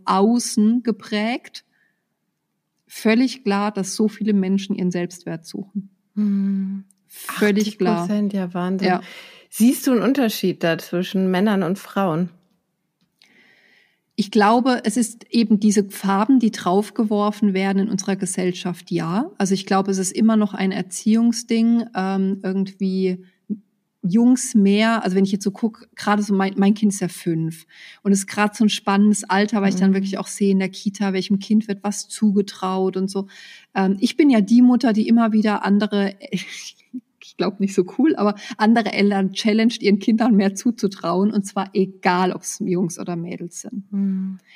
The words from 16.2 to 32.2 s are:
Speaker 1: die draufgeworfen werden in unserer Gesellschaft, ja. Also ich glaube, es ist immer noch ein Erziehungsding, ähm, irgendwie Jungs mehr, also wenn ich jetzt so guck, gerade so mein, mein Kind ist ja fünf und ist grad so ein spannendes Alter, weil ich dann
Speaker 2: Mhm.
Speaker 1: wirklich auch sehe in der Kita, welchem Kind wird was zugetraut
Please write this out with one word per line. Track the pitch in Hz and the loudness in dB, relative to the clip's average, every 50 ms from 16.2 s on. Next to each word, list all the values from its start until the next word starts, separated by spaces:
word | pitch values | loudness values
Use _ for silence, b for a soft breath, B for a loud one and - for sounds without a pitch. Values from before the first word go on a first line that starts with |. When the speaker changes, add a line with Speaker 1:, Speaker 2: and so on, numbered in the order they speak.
| 220 247 269 254 | 2 4 4 4
Speaker 1:
die | 233 214 | 4 2
draufgeworfen | - - - 180 180 202 214 - - - 226 214 214 202 208 214 208 - 220 202 185 | -2 -2 -2 0 0 0 0 -2 -4 -4 -2 0 0 0 0 -2 0 0 0 0 2
werden | 190 190 196 196 196 | 0 0 0 0 0
in | 190 - | 0 0
unserer | - 190 - 202 190 | -2 -4 -2 -4 -4
Gesellschaft, | 190 190 175 - 190 185 180 180 - - 196 170 170 - - | -4 -4 -6 -4 -2 -2 -2 -4 -4 -6 -8 -8 -8 -10 -6
ja. | 180 165 165 165 175 214 294 311 - | -6 -4 -4 -2 -2 -4 -4 -6 -4
Also | - 202 185 196 | -4 -2 0 0
ich | 190 190 | -2 0
glaube, | - 202 190 196 196 | 0 0 0 2 0
es | 196 | -2
ist | 190 185 - - | -2 -4 -4 -2
immer | - 220 220 220 | 0 2 2 4
noch | 220 208 202 - | 2 0 0 -2
ein | - 190 190 | -2 -2 -2
Erziehungsding, | 190 - 185 - - - - 220 220 226 233 233 226 - - - 226 226 226 233 233 233 220 - - | -2 -4 -6 -8 -10 -4 0 0 2 4 2 2 0 -2 -4 -2 0 2 2 2 2 2 0 -4 -6
ähm, | 196 190 190 196 196 190 190 196 196 | -4 -4 -2 -2 0 0 -2 -2 -4
irgendwie | - 190 190 196 196 190 - _ 196 190 185 190 185 185 185 185 185 B B B B - 208 - _ _ _ _ _ _ _ _ - | -4 -4 -2 -2 -4 -4 -4 _ -4 -2 -2 0 0 -2 -2 -4 -8 B B B B -10 -10 -10 _ _ _ _ _ _ _ _ -4
Jungs | 175 180 233 240 247 262 254 - - - | 0 2 4 6 4 4 4 0 0 2
mehr, | 214 196 196 202 208 220 226 226 220 - | 4 4 4 4 4 4 2 2 0 0
also | 185 180 | 0 2
wenn | 196 196 | 2 2
ich | 190 | 2
jetzt | 208 196 - | 0 -2 -4
so | 202 | -6
guck, | 196 - 240 220 220 - - _ _ | -4 -4 -6 -6 -6 -8 -18 _ _
gerade | - - 202 208 208 | -6 -2 0 0 0
so | 208 208 196 | 0 0 0
mein, | 190 190 190 196 | 0 0 0 0
mein | 196 202 202 208 | 2 2 2 4
Kind | 208 220 202 196 | 4 0 0 0
ist | - | -2
ja | 185 | -6
fünf | 170 - - - 175 165 160 160 160 160 - - B B B B B B B B | -6 -6 -6 -6 -4 -2 -2 -2 -4 -6 -10 -18 B B B B B B B B
und | 202 | 0
ist | 202 196 196 | 0 0 0
grad | - - 202 208 208 - | -4 -2 -2 -2 -2 2
so | - 220 | 2 2
ein | 208 | 2
spannendes | - - - 208 196 202 208 214 208 - - - | 2 0 -2 0 2 4 4 4 4 2 0 0
Alter, | 185 196 208 208 233 208 196 | 0 0 0 0 0 0 0
weil | 190 | 0
ich | 190 180 | 2 2
dann | 190 190 | 2 2
Speaker 2:
Mhm. | 190 | 2
Speaker 1:
wirklich | 196 196 196 196 - | 2 0 -4 -6 -8
auch | 202 | -8
sehe | - - - 208 196 | -10 -4 -2 0 2
in | 196 190 | 2 2
der | 190 190 | 0 -2
Kita, | 190 - - 208 196 - 202 196 | -6 -6 -8 -8 -6 -4 -4 -2
welchem | 185 190 185 - 202 196 | -2 -4 -2 -2 -2 -4
Kind | - - 214 220 214 | 0 0 0 0 0
wird | - 196 196 - | 0 -6 -6 -6
was | 208 202 - - | -6 -6 -6 -10
zugetraut | - - - | -14 -6 -2